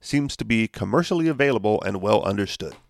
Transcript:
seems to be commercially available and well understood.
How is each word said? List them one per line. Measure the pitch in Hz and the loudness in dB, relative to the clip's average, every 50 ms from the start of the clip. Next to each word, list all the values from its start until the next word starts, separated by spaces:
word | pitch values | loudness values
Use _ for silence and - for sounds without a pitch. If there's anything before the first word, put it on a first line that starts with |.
seems | _ - - 143 143 139 - | _ -2 -2 0 0 0 -4
to | - 123 | -6 -2
be | 110 113 113 110 | 0 2 2 0
commercially | 113 _ - 101 95 104 147 175 - 185 175 160 165 | 0 _ -6 -6 0 2 0 2 2 0 0 2 0
available | 156 123 139 139 131 110 95 104 107 113 - | 2 2 2 2 2 2 2 2 0 2 0
and | 98 101 98 92 | -2 -4 -2 0
well | 101 107 104 - | 2 2 2 2
understood. | - 98 101 101 95 - - - 76 67 - _ _ | 0 -2 -2 -2 -4 -4 -8 -10 -10 -12 -16 _ _